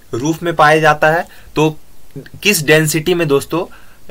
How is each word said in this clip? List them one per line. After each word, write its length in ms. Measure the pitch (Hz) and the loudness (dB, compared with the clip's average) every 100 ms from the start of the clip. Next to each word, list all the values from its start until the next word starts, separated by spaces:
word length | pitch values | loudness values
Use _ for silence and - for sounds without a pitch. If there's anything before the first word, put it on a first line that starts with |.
| - | -8
रूफ 300 | 117 147 160 | -6 -4 -4
में 120 | 170 160 | -2 2
पाया 240 | 151 160 | 4 4
जाता 300 | 156 151 156 | 4 4 2
है, 180 | 170 175 - - 147 | 0 -4 -14 -8 -2
तो 220 | 156 151 - - - 139 - - | 0 -2 -14 -16 -16 -16 -18 -4
किस 220 | 202 196 143 | -2 0 4
डेंसिटी 480 | 156 156 156 165 | 4 2 0 0
में 140 | 170 156 | 0 2
दोस्तों, 380 | 139 - 165 - - - - - | 0 0 -6 -6 -12 -20 -16 -4